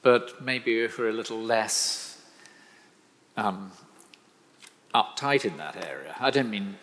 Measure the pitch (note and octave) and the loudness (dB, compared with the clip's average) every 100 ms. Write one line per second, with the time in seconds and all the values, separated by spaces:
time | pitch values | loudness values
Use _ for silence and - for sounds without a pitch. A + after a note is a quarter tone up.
0 | C3 A#2+ - - C3 B2+ A#2+ A2+ A2+ - | 6 6 4 -8 -4 -2 2 2 2 0
1 | A2+ A2+ G#2+ A2+ A2+ A2+ G#2 - - - | -2 0 -4 -4 2 2 2 0 0 -4
2 | - - - - - - - - - _ | -8 -16 -20 -20 -20 -20 -20 -20 -20 _
3 | _ _ _ G#2+ G#2 F#2+ F#2+ - - - | _ _ _ -4 -2 -2 -10 -18 -20 -20
4 | - - _ _ _ _ - _ _ A#2+ | -20 -20 _ _ _ _ -20 _ _ 0
5 | - - C#3 C#3 G#2+ E2 D2+ F#2 D#2+ C2+ | 0 -2 2 2 2 -6 -10 -10 -10 -10
6 | C#2+ - C3 C3+ A#2+ G#2 G2 G2 | -10 -4 0 2 2 -2 -6 -8